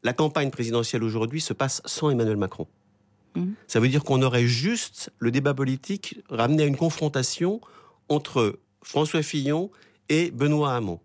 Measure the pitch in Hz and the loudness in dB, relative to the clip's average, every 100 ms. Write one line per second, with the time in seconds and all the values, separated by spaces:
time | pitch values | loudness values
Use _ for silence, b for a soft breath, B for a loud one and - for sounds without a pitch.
0 | - 123 156 151 139 - 117 120 117 127 | -2 0 0 2 -2 -2 -2 0 0 -2
1 | 113 110 113 147 156 117 135 - - - | -2 -2 -2 -4 -6 -2 -2 -4 -6 -2
2 | 151 127 113 104 95 - 80 _ _ _ | 0 2 2 0 -2 -4 -12 _ _ _
3 | _ _ _ - 180 214 - 113 123 139 | _ _ _ -6 -4 -6 -2 2 4 2
4 | 143 135 131 123 120 120 156 233 - - | 2 2 4 4 2 2 0 -2 -4 -8
5 | - _ 117 127 139 135 135 131 - 196 | -12 _ -2 0 0 0 -2 -2 -4 -8
6 | - - - 120 117 156 147 135 165 - | -8 -16 -12 -2 2 4 2 2 0 0
7 | 156 139 123 - 170 220 B B B B | -2 0 -2 -2 -2 -2 B B B B
8 | _ 147 143 139 110 92 _ _ - 135 | _ -2 0 2 2 0 _ _ -6 0
9 | 151 165 147 156 139 151 190 b b b | 0 0 -2 -2 0 0 -2 b b b
10 | _ 151 170 120 147 151 147 123 104 85 | _ 2 2 0 2 2 2 0 -2 -6